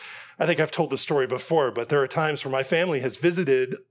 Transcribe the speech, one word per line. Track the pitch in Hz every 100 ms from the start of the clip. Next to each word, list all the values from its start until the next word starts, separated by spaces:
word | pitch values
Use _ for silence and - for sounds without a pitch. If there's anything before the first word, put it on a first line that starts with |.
| - - - -
I | 160
think | 156
I've | 156
told | - 156
the | 131
story | - 147 127
before, | 123 - 165 131
but | 113 117
there | 147
are | 131
times | 165 156 147
where | 139
my | 131
family | 131 165 180 143
has | 127 -
visited | 170 175 156 131 131 131 -